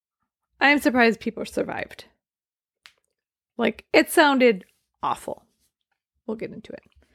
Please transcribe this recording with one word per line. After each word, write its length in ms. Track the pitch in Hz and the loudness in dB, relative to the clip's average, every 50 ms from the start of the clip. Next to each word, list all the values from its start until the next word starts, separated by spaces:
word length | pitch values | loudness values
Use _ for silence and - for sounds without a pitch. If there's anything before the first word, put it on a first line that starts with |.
| _ _ _ _ _ _ _ _ _ _ _ _ | _ _ _ _ _ _ _ _ _ _ _ _
I'm 180 | 269 277 294 285 | 2 2 2 2
surprised 420 | - 294 233 254 233 226 208 - | 2 2 2 4 2 2 2 -2
people 240 | - 226 214 - 208 | -6 -8 -8 -8 -12
survived. 600 | - - - - - - 101 - - - - - _ _ _ _ _ _ _ _ _ _ _ _ _ _ _ - - _ _ _ _ _ _ _ _ _ _ _ _ _ | -8 -6 -6 -6 -6 -8 -10 -12 -12 -16 -20 -20 _ _ _ _ _ _ _ _ _ _ _ _ _ _ _ -20 -20 _ _ _ _ _ _ _ _ _ _ _ _ _
Like, 280 | - 233 226 - - - _ - | -4 -4 -4 -4 -6 -6 _ 0
it 180 | - 320 - | 0 2 2
sounded 540 | - 359 311 285 277 262 254 240 220 180 - _ _ _ _ _ _ _ - | 2 4 4 4 4 4 2 2 2 0 -6 _ _ _ _ _ _ _ -8
awful. 420 | 135 123 - - - - - _ _ _ _ _ _ _ _ _ _ _ _ _ _ _ _ _ | -8 -8 -8 -8 -12 -14 -14 _ _ _ _ _ _ _ _ _ _ _ _ _ _ _ _ _
We'll 100 | - 220 | -14 -12
get 160 | 220 - - - | -10 -12 -14 -14
into 200 | - - - - | -16 -18 -20 -20
it. 100 | - _ _ _ _ _ _ _ | -20 _ _ _ _ _ _ _